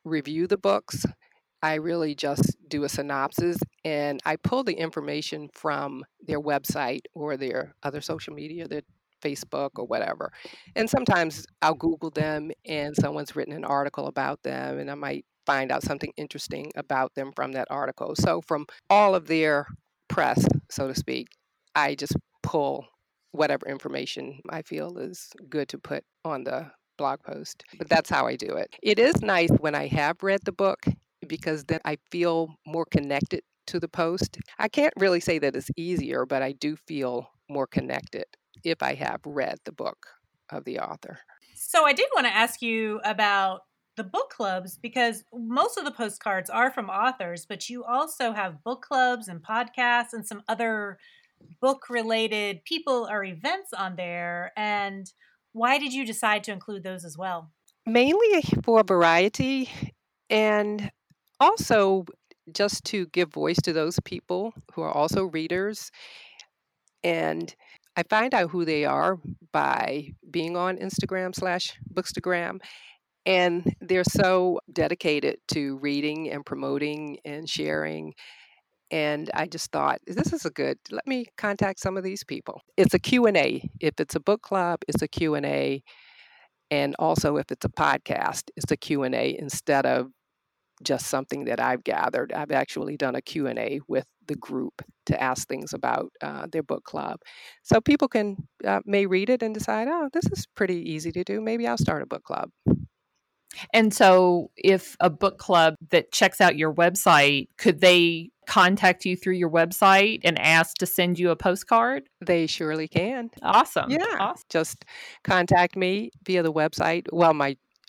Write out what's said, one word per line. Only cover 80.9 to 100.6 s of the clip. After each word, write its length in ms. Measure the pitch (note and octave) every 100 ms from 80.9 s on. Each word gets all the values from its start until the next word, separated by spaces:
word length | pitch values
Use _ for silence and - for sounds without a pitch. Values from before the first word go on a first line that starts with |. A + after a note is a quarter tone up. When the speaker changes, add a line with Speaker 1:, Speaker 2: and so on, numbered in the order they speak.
| G#3+ -
Speaker 1:
me 200 | C4 A#3 -
contact 420 | G#3+ G3+ G3+ F#3+
some 180 | G3 F#3+
of 60 |
these 200 | F#3 G3
people." 380 | - - - - _ -
It's 160 | F#3
a 60 | -
Q 280 | - B3+ A#3
and 100 | F#3+
A. 320 | C#3 - - -
If 200 | D#3 -
it's 160 | D#3 D#3+
a 60 |
book 200 | - G#3+
club, 380 | - G3 F3 E3+ -
it's 160 | -
a 40 | D#3
Q 280 | - D#3+ D3
and 100 | C#3+
A. 380 | C#3+ C#3 C#3 - - - - - _ _ _ _
And 240 | D3 C#3+ C#3+
also, 400 | D#3+ D#3+ D3+ D3
if 140 | C#3
it's 140 | - -
a 40 |
podcast, 800 | - D3+ C3+ - - - - - -
it's 160 | -
a 60 | D#3
Q 260 | - C#3+
and 100 | C3
A 240 | B2+ B2+ -
instead 480 | C#3+ - - C#3 C3
of 220 | C3 C3 _ _ _ _ _ _ _
just 260 | C3 C3 -
something 380 | C3+ C3+ C#3 B2
that 140 | A#2
I've 240 | B2 B2+
gathered. 480 | - - - B2+ C#3
I've 200 | - D3
actually 440 | C#3 C3+ D3 D3 D3+
done 200 | C3+ B2+
a 60 |
Q 260 | - D#3+ C3+
and 120 | A#2
A 220 | A2+ C#3 -
with 180 | C3+ C3 _ -
the 100 | -
group 440 | - C3+ - - - _ -
to 140 | -
ask 260 | C3 B2+ -
things 260 | C3 D3
about, 380 | - B2+ A#2+ - _
uh, 260 | D3 C#3+ -
their 140 | D#3+
book 220 | D3 - -
club. 340 | D3+ C#3+ - - - - -
So 180 | - A3+
people 260 | A3+ C#4+ C4+
can, 400 | A#3 G#3 G3 - _ G3+
uh, 140 | G3 G#3
may 200 | G3+ G3+
read 240 | F#3 G#3
it 140 | B3+
and 100 | A3+
decide, 360 | G#3+ G#3 G#3+ A#3+
"Oh, 200 | E4+ C#4+
this 120 | D#4+ -
is 200 | G4 -
pretty 340 | -